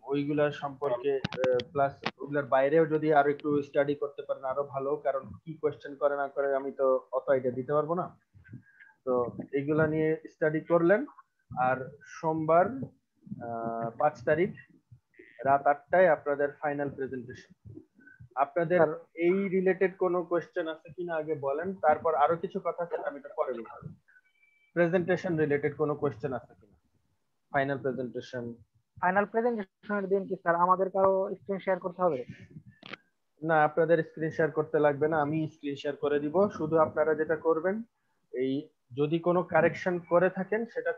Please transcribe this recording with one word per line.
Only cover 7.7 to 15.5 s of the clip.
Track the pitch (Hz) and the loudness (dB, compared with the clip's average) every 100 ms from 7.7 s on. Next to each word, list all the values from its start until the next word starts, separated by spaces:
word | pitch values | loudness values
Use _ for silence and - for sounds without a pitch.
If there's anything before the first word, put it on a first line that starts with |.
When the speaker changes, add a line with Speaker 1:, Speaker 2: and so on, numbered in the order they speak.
Speaker 1:
পারবো | 147 151 175 | 0 0 -2
না। | 135 - _ - - - _ _ - _ 131 | -4 -10 _ -20 -20 -20 _ _ -20 _ -2
তো | 123 120 - - | 0 -2 -6 -6
এইগুলা | 139 139 156 156 | -4 0 2 2
নিয়ে | 156 156 160 - | 2 0 -2 -6
study | - 156 156 | -4 -2 -2
করলেন। | 156 170 170 208 294 - - _ - 123 | 2 2 4 2 0 -12 -20 _ -12 -2
আর | 127 127 131 - - | -2 -2 -6 -16 -20
সোমবার, | - 160 160 156 165 190 262 - _ _ _ - - | -8 -4 -2 4 4 4 0 -12 _ _ _ -18 -12
আহ, | 117 117 113 113 117 | -10 -6 -6 -4 -6
পাঁচ | 117 151 - | -2 -2 0
তারিখ | - 151 190 - - _ _ - _ _ - - | 0 2 0 -4 -18 _ _ -20 _ _ -20 -4
রাত | 123 | 2